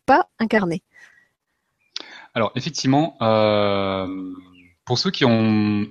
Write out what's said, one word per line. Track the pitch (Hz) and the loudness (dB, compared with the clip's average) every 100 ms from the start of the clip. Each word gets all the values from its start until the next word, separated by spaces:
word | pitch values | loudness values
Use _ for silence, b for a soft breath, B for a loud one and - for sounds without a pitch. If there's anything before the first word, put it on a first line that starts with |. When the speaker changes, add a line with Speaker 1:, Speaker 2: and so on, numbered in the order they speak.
Speaker 1:
pas | - 294 - - | 2 2 2 -4
incarnées. | 220 214 180 160 - b b b b _ _ _ _ _ _ - B B B | 0 0 0 -4 -10 b b b b _ _ _ _ _ _ -16 B B B
Speaker 2:
Alors, | 117 104 | -4 -2
effectivement, | 123 156 - 131 139 160 - | -4 -6 -2 0 2 0 0
euh, | 113 110 107 104 101 98 95 95 95 95 92 92 - - - _ | 2 4 4 2 0 0 -2 -4 -6 -8 -12 -14 -20 -20 -20 _
pour | - 123 | -6 -4
ceux | 185 | -4
qui | - | 0
ont | 131 113 110 107 107 104 107 | 2 2 2 2 0 -2 0